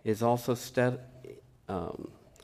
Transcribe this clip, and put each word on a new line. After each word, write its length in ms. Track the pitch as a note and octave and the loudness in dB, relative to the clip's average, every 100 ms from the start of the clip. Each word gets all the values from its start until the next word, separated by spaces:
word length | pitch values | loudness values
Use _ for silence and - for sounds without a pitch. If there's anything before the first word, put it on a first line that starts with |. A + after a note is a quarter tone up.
| - | -2
is 180 | G#2+ | 2
also 320 | A#2 A#2+ - A#2+ | 4 2 2 -2
stead-, 460 | - - B2 B2+ - - - - - _ - | 0 2 2 2 -8 -18 -18 -18 -20 _ -6
um, 420 | F#2+ - - - - - - | -4 -4 -8 -10 -14 -20 -20